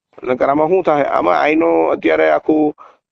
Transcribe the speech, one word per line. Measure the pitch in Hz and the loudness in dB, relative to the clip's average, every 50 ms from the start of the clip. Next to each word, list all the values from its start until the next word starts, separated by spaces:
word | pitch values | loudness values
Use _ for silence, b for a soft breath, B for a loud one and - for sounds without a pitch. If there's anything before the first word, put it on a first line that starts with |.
| _ _ _ - - | _ _ _ -10 -6
નકર | 123 127 127 - 135 | -6 -4 -2 0 0
આમાં | 139 151 156 156 | 0 0 0 0
શું | 185 190 170 | 0 0 0
થાય? | 175 151 143 135 | 0 0 0 0
આમાં | - - 131 147 170 175 151 | -2 -2 -2 0 0 0 0
આઈનો | 143 147 156 160 165 170 165 165 165 | 0 0 0 0 0 0 0 0 0
અત્યારે | 156 147 139 151 165 160 156 160 156 | 0 -2 -2 0 0 0 2 2 2
આખું, | 151 147 - - 156 156 151 151 - b b b b b b _ | 0 0 0 0 0 0 0 -2 -4 b b b b b b _